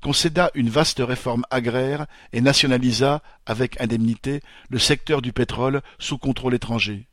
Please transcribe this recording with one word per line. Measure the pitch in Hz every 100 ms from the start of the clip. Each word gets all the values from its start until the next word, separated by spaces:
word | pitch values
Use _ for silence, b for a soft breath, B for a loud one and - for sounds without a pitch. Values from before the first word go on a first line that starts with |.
concéda | 139 139 170 156 175
une | - 117
vaste | 120 156 -
réforme | 120 127 - 120 123
agraire | 131 120 120 131 143 151 B B
et | 117
nationalisa, | 127 139 143 127 127 113 139 147 b b -
avec | 110 123 -
indemnité, | 123 117 113 113 135 143 B B B
le | 127
secteur | - 147 - 151
du | 120
pétrole | 117 120 - 127 139 - B
sous | - 139
contrôle | 135 123 127
étranger. | 123 - 117 107 101 117